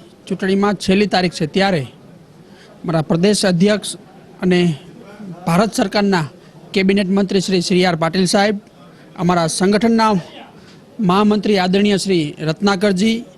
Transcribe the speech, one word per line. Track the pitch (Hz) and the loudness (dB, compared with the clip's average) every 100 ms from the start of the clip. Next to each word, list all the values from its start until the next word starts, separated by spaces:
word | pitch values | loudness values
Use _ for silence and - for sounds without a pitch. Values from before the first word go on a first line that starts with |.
| - - - | -14 -20 -10
ચૂંટણીમાં | 185 190 196 208 190 | -6 -2 0 0 0
છેલ્લી | - 190 202 | 0 2 2
તારીખ | 190 180 - | 0 -2 -2
છે, | 151 | -4
ત્યારે | 196 196 175 120 - - - - - - - - - | 0 0 0 -4 -12 -20 -20 -20 -20 -20 -20 -20 -12
મારા | 170 160 147 | -4 -2 0
પ્રદેશ | 165 196 202 196 | 0 2 2 0
અધ્યક્ષ | 175 202 208 - - - - - - | 2 2 2 -4 -14 -18 -20 -20 -6
અને | 185 180 175 147 - - - - 185 170 - | 0 2 2 -2 -10 -20 -20 -18 -16 -10 -2
ભારત | 170 220 - | 0 0 0
સરકારના | 196 214 202 185 147 - - - - | -2 0 0 0 -2 -10 -20 -20 -6
કેબિનેટ | 202 190 202 185 196 | -2 0 0 0 0
મંત્રી | 196 196 175 | 0 -2 0
શ્રી | 185 170 | -2 0
સી | 180 | 2
આર | 180 165 | 2 0
પાટીલ | 165 190 180 | -2 0 0
સાહેબ, | 202 208 208 - - - - - - | 2 0 -2 -8 -20 -20 -20 -20 -4
અમારા | 175 180 160 | 0 0 0
સંગઠનના | - 190 208 226 226 220 190 - - - - - - - - 190 | 0 0 2 2 2 2 0 -4 -14 -20 -20 -20 -20 -20 -4 0
મહામંત્રી | 190 208 208 196 202 | 2 2 2 2 0
આદરણીય | 180 196 208 196 | 2 2 2 0
શ્રી | 190 180 151 - 156 | 0 0 -2 -4 -6
રત્નાકરજી, | 160 202 196 208 185 220 226 240 | -2 0 0 0 2 0 0 -6